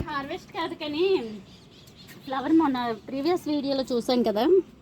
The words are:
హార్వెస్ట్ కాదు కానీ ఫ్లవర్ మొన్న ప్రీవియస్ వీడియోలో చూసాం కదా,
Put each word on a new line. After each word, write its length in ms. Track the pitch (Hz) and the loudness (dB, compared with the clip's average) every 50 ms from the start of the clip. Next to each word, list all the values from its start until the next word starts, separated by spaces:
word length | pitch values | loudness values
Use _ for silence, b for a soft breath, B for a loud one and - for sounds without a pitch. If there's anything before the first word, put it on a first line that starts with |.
| - 320 | -6 -6
హార్వెస్ట్ 420 | 302 277 277 285 339 381 - - - | -6 -6 -6 -8 -10 -10 -12 -10 -8
కాదు 180 | - 320 311 - - | -8 -6 -6 -8 -8
కానీ 240 | 311 302 294 302 359 392 381 302 233 220 214 202 196 - - - - - - - - - - - - - - - - | -8 -6 -2 0 2 2 2 0 0 -4 -10 -14 -16 -18 -20 -20 -20 -20 -20 -20 -20 -20 -20 -20 -20 -20 -20 -16 -10
ఫ్లవర్ 300 | 269 262 269 247 302 320 320 | -6 -6 -4 2 4 4 4
మొన్న 240 | 320 285 254 247 247 240 226 202 - | 4 4 2 0 -2 -4 -6 -6 -8
ప్రీవియస్ 380 | - 262 269 277 330 370 339 - 294 | -8 -6 -2 0 0 0 0 0 -2
వీడియోలో 340 | 302 294 247 277 277 269 269 - | -2 0 0 0 0 -2 0 0
చూసాం 280 | 254 233 - - 254 247 220 | -2 -2 0 2 2 2 2
కదా, 160 | 226 202 208 240 330 370 392 - - - - | 2 2 2 4 4 4 4 4 0 -6 -20